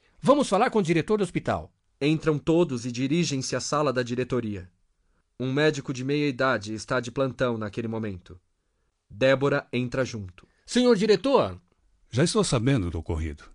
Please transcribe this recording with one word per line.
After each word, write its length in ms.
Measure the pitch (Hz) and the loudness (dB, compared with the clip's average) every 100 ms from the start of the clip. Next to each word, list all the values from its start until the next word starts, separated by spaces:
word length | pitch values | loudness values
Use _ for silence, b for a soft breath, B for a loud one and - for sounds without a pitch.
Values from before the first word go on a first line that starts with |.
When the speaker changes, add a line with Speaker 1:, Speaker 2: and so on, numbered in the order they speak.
| _ _ | _ _
Speaker 1:
"Vamos 280 | 185 285 - | 2 4 4
falar 220 | 190 247 | 2 2
com 100 | 226 | 2
o 20 | |
diretor 360 | 165 165 143 214 | 2 2 2 0
do 40 | |
hospital." 500 | 185 - - 90 80 _ _ - | 0 -4 -2 -4 -4 _ _ -2
Speaker 2:
Entram 360 | 147 160 160 147 | 0 2 0 0
todos 480 | 160 165 165 123 | 2 2 2 -2
e 60 | 123 | -6
dirigem-se 640 | 120 135 170 156 139 123 | -4 -2 0 0 -2 -4
à 60 | 127 | -6
sala 320 | - 151 147 | -2 0 0
da 100 | 127 | 0
diretoria. 680 | 120 123 123 127 110 101 92 _ _ _ _ _ _ - | -2 -4 -2 -4 -4 -8 -12 _ _ _ _ _ _ -8
Um 140 | 127 | -2
médico 400 | 135 156 139 143 | 2 2 0 -6
de 100 | 123 | -6
meia 220 | 131 147 147 | -2 0 0
idade 480 | 123 131 113 104 | 0 0 0 -4
está 240 | 110 - 127 | -8 -4 -4
de 140 | 120 | -4
plantão 440 | 139 135 120 127 113 | -2 -2 0 -2 -2
naquele 300 | 107 - 113 | -6 -6 -6
momento. 540 | 113 107 90 - 87 _ _ _ _ _ _ _ | -4 -6 -10 -14 -20 _ _ _ _ _ _ _
Débora 580 | 101 131 131 139 143 - | 0 2 4 2 0 -2
entra 320 | 120 123 131 | -4 -4 -4
junto. 400 | 123 110 92 - - _ - | -4 -6 -12 -16 -20 _ -2
Speaker 1:
"Senhor 300 | 240 247 214 | 2 4 4
diretor!" 640 | 214 196 269 247 104 92 _ _ _ _ _ | 4 2 4 2 2 -4 _ _ _ _ _
Speaker 3:
"Já 140 | 113 | 0
estou 180 | 170 220 | 2 2
sabendo 480 | - 123 123 135 87 | 0 2 2 2 0
do 80 | 82 | -4
ocorrido. 460 | - 82 80 71 - | -4 -4 -4 -8 -18